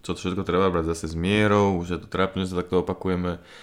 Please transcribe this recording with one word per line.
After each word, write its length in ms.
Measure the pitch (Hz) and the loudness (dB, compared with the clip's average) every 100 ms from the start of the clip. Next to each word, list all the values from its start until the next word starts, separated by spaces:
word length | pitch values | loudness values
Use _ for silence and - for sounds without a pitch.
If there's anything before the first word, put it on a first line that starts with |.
čo 120 | - | -8
všetko 280 | 87 92 92 | -6 -4 -4
treba 280 | 92 87 95 | 0 2 2
brať 200 | 87 80 | 2 0
zase 160 | 80 80 | -2 -4
s 80 | |
mierou, 720 | 82 87 104 107 104 101 92 | -2 0 4 4 4 4 2
že 120 | 87 85 | -2 -6
to 120 | - | -4
trápne, 360 | 90 95 92 | -2 0 -2
že 80 | 92 | -4
sa 80 | 90 | -4
takto 200 | 87 - | 0 0
opakujeme, 640 | - 92 95 90 90 85 - - | 0 -2 -2 -2 -2 -6 -10 -20